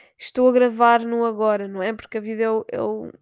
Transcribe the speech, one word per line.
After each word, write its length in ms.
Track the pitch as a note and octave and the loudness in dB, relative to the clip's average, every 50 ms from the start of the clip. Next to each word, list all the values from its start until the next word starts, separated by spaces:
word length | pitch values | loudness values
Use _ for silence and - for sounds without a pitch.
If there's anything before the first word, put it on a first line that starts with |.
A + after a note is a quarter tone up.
| _ _ _ _ | _ _ _ _
estou 300 | - - - B3+ B3+ B3+ | -14 -6 0 2 4 4
a 40 | |
gravar 480 | A#3+ B3 B3 A#3+ A3 A3+ A#3+ A#3 A#3 A#3 A3+ | 6 4 4 2 2 4 6 6 6 4 2
no 200 | A#3 A#3 A#3 A#3 | -2 -2 -2 -2
agora, 440 | A#3 A3 G#3 A3 G#3+ G#3+ G3 G3+ G3 | -2 -2 0 0 0 0 -2 -4 -8
não 140 | G3 F#3+ | -6 -4
é? 100 | F#3 A3 A3 | -4 -4 -6
Porque 240 | G#3+ - - - A3 | -8 -10 -10 -10 -8
a 20 | |
vida 240 | G#3 A3 A3 G#3+ A3+ | -8 -6 -4 -4 -2
é 60 | A3 | -2
o, 140 | A3 A3 - - | -2 -4 -4 -6
é 120 | - - | -6 -6
o, 300 | - G#3 G#3+ G#3+ - - - _ | -4 -4 -6 -8 -10 -14 -16 _